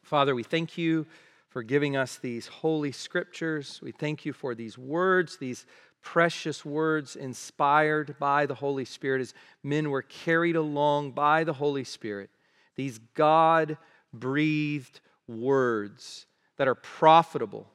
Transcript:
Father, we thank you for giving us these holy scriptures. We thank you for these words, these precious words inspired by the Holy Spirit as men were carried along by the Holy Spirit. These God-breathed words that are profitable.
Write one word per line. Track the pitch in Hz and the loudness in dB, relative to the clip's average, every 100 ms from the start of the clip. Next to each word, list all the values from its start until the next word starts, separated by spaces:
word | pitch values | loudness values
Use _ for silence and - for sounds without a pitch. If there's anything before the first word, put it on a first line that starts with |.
Father, | _ 151 139 | _ 0 2
we | 127 | 0
thank | 117 165 165 - | -2 -4 -4 -4
you | 165 160 156 - _ _ _ | -2 -2 -4 -16 _ _ _
for | 131 | -12
giving | 113 139 143 139 | -2 0 0 0
us | 127 - | -4 -6
these | 127 117 - | -8 -8 -12
holy | - 160 156 147 | -4 -2 -2 -4
scriptures. | 127 - 180 170 - 165 156 135 - | -8 -6 -6 -6 -8 -6 -6 -8 -14
We | 135 | -16
thank | - 151 151 156 | -8 -6 -6 -10
you | |
for | 131 135 | -10 -10
these | 117 113 117 | -8 -12 -14
words, | 127 160 185 185 165 - | -6 -2 2 2 0 -6
these | 131 120 - - _ _ | -10 -10 -14 -20 _ _
precious | - 170 170 - 160 147 151 | -2 2 2 0 -8 -8 -6
words | 147 160 156 139 - | -2 0 0 -4 -10
inspired | 135 120 - - 143 147 151 151 143 143 | -10 -10 -14 -2 4 4 4 0 -4 -4
by | 143 143 147 | 0 2 0
the | 139 | -2
Holy | 139 139 | -4 -4
Spirit | 123 - 139 131 | -6 -6 -2 -2
as | 123 - - _ | -4 -10 -20 _
men | 139 147 151 | -2 -2 0
were | 135 | -4
carried | - - - 165 170 165 | -6 -8 0 2 2 0
along | 156 147 147 147 143 | 0 2 2 2 -2
by | 127 147 156 160 | 0 2 4 2
the | |
Holy | 131 147 139 123 | -2 -2 -2 -6
Spirit. | - 113 101 98 _ _ _ _ - | -10 -8 -8 -10 _ _ _ _ -8
These | 135 113 113 | -8 -8 -14
God-breathed | - 151 160 165 165 156 151 _ _ _ 120 123 139 156 151 151 147 127 - _ _ - | 2 4 6 6 4 2 -6 _ _ _ -10 -4 0 0 0 -2 -6 -10 -20 _ _ -14
words | 113 123 135 123 113 101 - - - - _ _ _ | -6 0 2 2 0 -4 -12 -20 -20 -20 _ _ _
that | 135 | 0
are | 120 | 0
profitable. | - - 160 160 165 147 113 107 107 | -6 4 8 8 8 0 -2 -4 -16